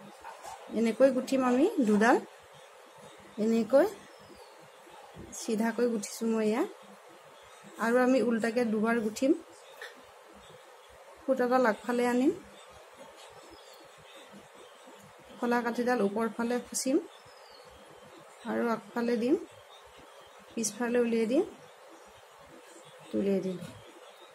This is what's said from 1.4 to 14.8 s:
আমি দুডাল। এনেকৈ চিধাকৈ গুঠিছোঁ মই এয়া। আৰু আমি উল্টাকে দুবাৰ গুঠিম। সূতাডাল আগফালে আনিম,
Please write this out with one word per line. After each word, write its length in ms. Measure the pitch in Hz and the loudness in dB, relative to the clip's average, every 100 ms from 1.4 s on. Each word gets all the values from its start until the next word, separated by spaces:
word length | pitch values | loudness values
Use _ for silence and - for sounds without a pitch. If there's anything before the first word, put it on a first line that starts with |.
আমি 220 | 254 247 359 415 | 2 4 2 2
দুডাল। 380 | 214 208 220 349 - - - - - - - - - - - - | 2 4 6 4 0 -14 -20 -20 -20 -20 -20 -20 -20 -20 -16 -4
এনেকৈ 480 | 214 226 220 269 403 - - - - - - - - - - - - - - | 0 0 4 4 4 0 -18 -20 -20 -20 -20 -20 -20 -20 -20 -20 -20 -20 -16
চিধাকৈ 520 | - - 214 226 220 240 | -12 -4 -2 -2 0 0
গুঠিছোঁ 400 | 233 208 - 226 | -2 -6 -6 -2
মই 200 | 220 214 | 0 2
এয়া। 160 | 226 403 - - - - - - - - - - - 226 | 0 -2 -6 -20 -20 -20 -20 -20 -20 -20 -20 -20 -4 0
আৰু 100 | 247 254 | 4 4
আমি 140 | 262 226 | 4 2
উল্টাকে 320 | 226 226 226 233 | 0 0 0 0
দুবাৰ 240 | 214 220 233 214 | 0 0 0 -2
গুঠিম। 260 | 208 269 339 - - - - - - - - - 202 - - - - - - - - | 0 0 0 -4 -20 -20 -18 -18 -18 -20 -20 -20 -20 -20 -20 -20 -20 -20 -20 -20 -10
সূতাডাল 400 | - 262 247 262 240 | -4 -2 2 2 2
আগফালে 320 | 208 - 240 240 | 0 -2 0 0
আনিম, 200 | 247 277 - - - - - - - - - - - - - - - - - 147 - - 202 - - - - | 2 2 0 -8 -20 -20 -20 -20 -20 -20 -20 -20 -20 -20 -20 -20 -20 -20 -20 -20 -20 -20 -20 -20 -20 -20 -20